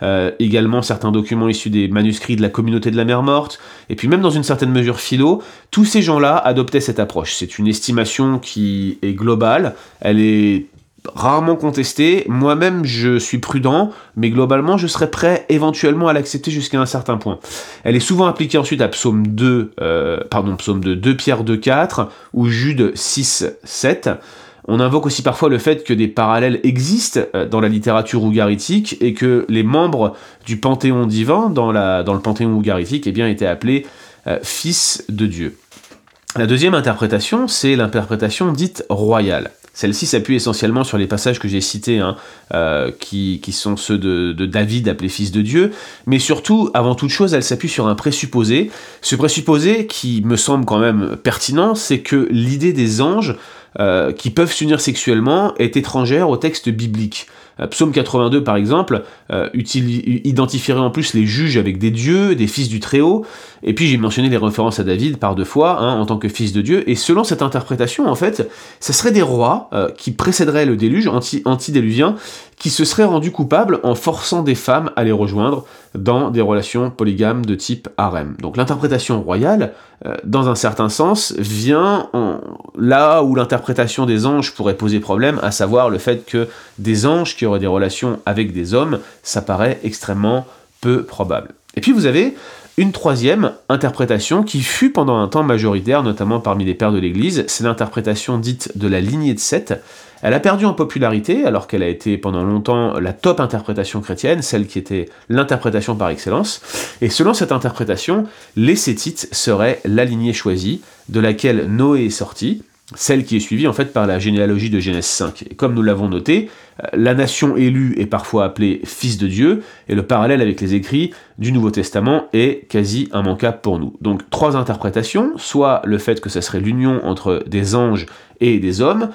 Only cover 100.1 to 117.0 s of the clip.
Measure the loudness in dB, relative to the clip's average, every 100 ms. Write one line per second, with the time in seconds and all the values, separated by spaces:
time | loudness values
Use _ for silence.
100.1 | -6 0 2 2 2 2 0 -2 0 0
101.1 | 0 0 0 0 0 -2 -2 -2 -2 -2
102.1 | -2 -2 -2 0 0 0 0 0 -2 -4
103.1 | -2 0 0 -2 -4 -4 -4 -4 -6 -6
104.1 | -4 0 0 0 -2 -2 -6 -6 -6 -6
105.1 | -10 -2 0 0 0 0 -2 -2 -2 -2
106.1 | -4 -2 -2 -2 -6 -10 -10 -10 -4 -2
107.1 | 0 2 2 0 0 -2 -4 -4 -2 -2
108.1 | -2 -2 -8 -8 0 2 2 0 -2 -4
109.1 | -8 -8 -4 0 2 2 0 0 0 0
110.1 | 0 -2 -2 -2 -2 -2 -6 -10 -20 -4
111.1 | 0 2 2 0 0 0 0 2 2 0
112.1 | -4 -10 -6 -4 -4 -10 _ -20 -6 0
113.1 | 0 2 -2 0 0 0 0 -2 0 0
114.1 | 0 0 0 2 0 0 -2 0 -2 -2
115.1 | -4 -6 -8 -16 -4 -2 2 2 2 0
116.1 | -2 0 0 0 -10 -20 -14 -4 0